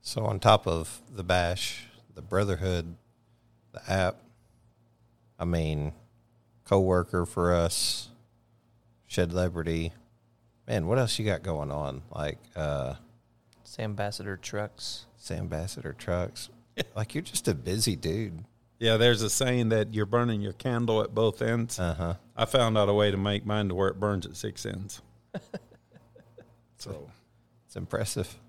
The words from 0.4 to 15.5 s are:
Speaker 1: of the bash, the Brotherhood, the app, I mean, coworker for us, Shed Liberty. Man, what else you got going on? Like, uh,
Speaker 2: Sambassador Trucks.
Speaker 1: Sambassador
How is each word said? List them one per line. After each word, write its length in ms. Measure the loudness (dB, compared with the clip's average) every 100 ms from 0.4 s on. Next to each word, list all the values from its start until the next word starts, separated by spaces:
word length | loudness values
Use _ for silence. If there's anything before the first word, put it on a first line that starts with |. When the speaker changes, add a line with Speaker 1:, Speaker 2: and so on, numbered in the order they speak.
| 8 8 6
Speaker 1:
of 340 | -2 -2 -10 -16
the 100 | -12
bash, 600 | 2 2 2 0 -4 -8 -14 -20 _ -20
the 60 |
Brotherhood, 760 | -2 0 2 0 0 -2 -2 -10 _ _ _ _ _ _ _
the 180 | -18 -2
app, 240 | 0 0 -2 -16 _ _ _ _ _ _ _ _ _ _ _
I 80 | 0
mean, 480 | 2 2 0 -4 -6 -20 _ _ _ _ _ 2
coworker 600 | 4 6 4 2 0 -2
for 280 | 2 4
us, 560 | 4 4 0 -2 -4 -8 -18 _ _ _ _ _ _ _ _ _
Shed 280 | -2 0
Liberty. 600 | 2 0 0 -2 -2 -2 -6 -20 _ _ _ _ _ -4
Man, 200 | -2 0
what 100 | 2
else 200 | 2 0
you 60 | -2
got 180 | -2
going 280 | -4 -4 -4
on? 320 | -4 -6 -8 -12
Like, 280 | -6 -6 -6 -12 -6
uh, 400 | -4 -2 -4 -8 -16 _ _ _ _ _ -20
Speaker 2:
Sambassador 720 | -8 -8 -4 -6 -6 -8 -8
Trucks. 680 | -8 -6 -6 -8 -12 -12 -14 _
Speaker 1:
Sambassador 760 | -8 -6 -4